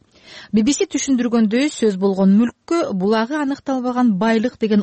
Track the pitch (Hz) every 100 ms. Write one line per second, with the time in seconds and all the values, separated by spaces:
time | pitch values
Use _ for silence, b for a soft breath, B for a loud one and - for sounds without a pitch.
0 | _ B B B B 208 220 285 392 285
1 | - 254 240 233 220 233 294 - 220 190
2 | 196 190 190 196 240 - - 339 320 196
3 | 190 220 226 302 285 277 - 262 247 247
4 | 247 185 220 226 208 - 220 208